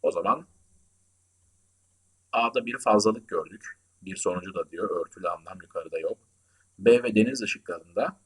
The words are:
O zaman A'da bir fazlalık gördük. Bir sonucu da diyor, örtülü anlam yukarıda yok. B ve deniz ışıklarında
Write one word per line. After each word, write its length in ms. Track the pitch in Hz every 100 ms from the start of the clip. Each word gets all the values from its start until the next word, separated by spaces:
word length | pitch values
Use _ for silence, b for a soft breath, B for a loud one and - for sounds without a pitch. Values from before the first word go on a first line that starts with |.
O 80 | -
zaman 360 | 90 92 135 175 _ _ _ _ _ _ _ _ _ _ _ _ _ _ _ _ _ _
A'da 340 | 113 117 127 117
bir 120 | 123
fazlalık 500 | - 107 104 110 -
gördük. 500 | 85 78 98 - - _ _
Bir 140 | 92 92
sonucu 380 | - 90 92
da 160 | 90 80
diyor, 300 | 85 92 87
örtülü 280 | 82 - 90
anlam 300 | 85 82 92
yukarıda 360 | 87 87 82 82
yok. 200 | 80 - _ _ _ _ _ -
B 240 | 107 120
ve 120 | 120
deniz 280 | 107 113 135
ışıklarında 800 | 107 - - 85 - 90 151 196